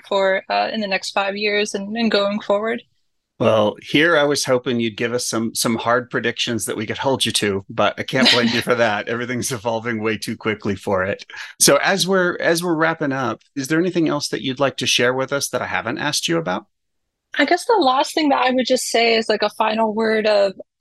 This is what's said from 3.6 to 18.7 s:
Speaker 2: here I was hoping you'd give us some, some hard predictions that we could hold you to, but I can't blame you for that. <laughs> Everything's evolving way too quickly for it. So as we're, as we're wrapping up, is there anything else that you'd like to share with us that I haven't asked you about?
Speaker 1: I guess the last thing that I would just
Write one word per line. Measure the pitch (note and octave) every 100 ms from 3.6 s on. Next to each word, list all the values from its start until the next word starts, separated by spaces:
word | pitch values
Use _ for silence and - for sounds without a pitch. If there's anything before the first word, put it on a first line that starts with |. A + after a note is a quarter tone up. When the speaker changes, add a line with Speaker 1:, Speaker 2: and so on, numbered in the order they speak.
| G#2 -
Speaker 2:
here | - C#3+ E3 D#3
I |
was | D3 C#3 -
hoping | B2+ C3+ A#2+
you'd | A2+ G2+
give | A#2
us | B2 -
some, | A2+ A2+
some | - C3 A2+
hard | A#2 B2 B2
predictions | C3 A#2 A#2 - A2+
that | B2 A2+
we | A2
could | A2
hold | C#3 B2+ A#2
you |
to, | - G#2 G2 -
but | A2+ G2+ -
I |
can't | A2 C3 B2
blame | A#2+ A#2
you | A#2+
for | B2
that. | A#2 A#2 G#2 -
<laughs> |
Everything's | A#2 A#2+ B2 G#2+
evolving | B2 A#2+ A2+ A#2 A2
way | A2 A2
too | - A2
quickly | A2+ G#2 A2
for | G2 - F#2+
it. | F#2 - - - - -
So | - C#3+
as | D#3+ F#3+ E3+
we're, | F#3+ F3+ -
as | D3 E3+
we're | F3+ D#3
wrapping | D#3+ D#3+ D3
up, | C3+ B2 A2 _
is | C#3+ C3+
there | D#3+
anything | F3+ F3 D#3
else | D3 -
that | -
you'd | C3+ B2+
like | C3+ -
to | A#2+
share | - B2
with | C3 C3
us | C#3+ -
that | B2
I | G#2+
haven't | F#2 G#2 B2+
asked | D3 D3 -
you | E3
about? | E3 F#3+ - _ _ _ _ _ _ -
Speaker 1:
I |
guess | C#4+ F4 -
the |
last | A4 C4 C4 D4+
thing | E4 D4+
that | - B3+
I |
would | B3+
just | B3